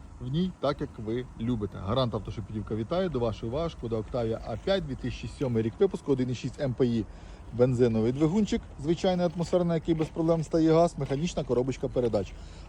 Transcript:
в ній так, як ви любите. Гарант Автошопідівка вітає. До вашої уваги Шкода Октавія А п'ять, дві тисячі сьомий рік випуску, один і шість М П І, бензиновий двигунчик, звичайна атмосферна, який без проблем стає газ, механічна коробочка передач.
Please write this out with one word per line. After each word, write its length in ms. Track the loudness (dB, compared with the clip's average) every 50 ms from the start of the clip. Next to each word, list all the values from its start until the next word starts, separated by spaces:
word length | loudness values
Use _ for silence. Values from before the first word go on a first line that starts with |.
| -18 -18 -14 -12
в 80 | -8 -4
ній 240 | 0 0 0 0 -2 -2
так, 200 | -2 -2 0 0
як 100 | -4 -8 -8 -8
ви 280 | -6 -4 -4 -4 -4 -8 -8 -6
любите. 380 | -2 -2 0 0 -2 -6 -6 -6
Гарант 360 | -4 0 0 2 2 0 -2
Автошопідівка 600 | -4 -6 -6 -8 -8 -10 -8 -6 -8 -4 -4 -4
вітає. 340 | -4 -2 -2 0 0 0 0
До 100 | 0 0
вашої 340 | 0 0 -2 -4 -6 -6
уваги 180 | -4 -4 -4 -4
Шкода 260 | -6 -8 -6 -4 -4
Октавія 440 | -4 -4 -4 -2 -2 -2 -2 -2 -4 -6
А 100 | -8 -8
п'ять, 300 | -6 0 0 0 0 0
дві 80 | -4 -6
тисячі 340 | -6 -6 -6 -6 -6 -10 -10 -6 -4
сьомий 240 | -2 0 2 2
рік 120 | 0 0 2 4
випуску, 340 | 2 2 2 -2 0 0
один 180 | 2 2 2 0
і 40 | -2
шість 260 | -4 -4 -8 -4 -2
М 140 | -2 -2 2
П 120 | 2 2
І, 180 | 4 4 0 -2 -2 -8 -16 -16 -16 -16 -16 -16 -10
бензиновий 600 | 4 4 4 4 6 4 4 4 6 4 2 2
двигунчик, 500 | 2 4 2 4 4 2 2 2 0 -4 -4 -8 -14 -6
звичайна 480 | -2 -2 0 2 2 2 2 4 2 0 0
атмосферна, 400 | -2 -2 2 2 2 4 4 2
який 200 | 0 2 0 2
без 140 | 2 0 -2
проблем 360 | 0 0 2 2 4 2 2
стає 280 | 2 2 4 6 6
газ, 220 | 8 6 6 4 2 -2
механічна 460 | -2 -2 0 -2 -2 -2 -2 -4 -2
коробочка 440 | 0 2 2 2 0 -2 -2 -4 -2
передач. 440 | 0 2 2 2 2 0 -2 -2 -8 -14 -14 -16 -16 -16 -16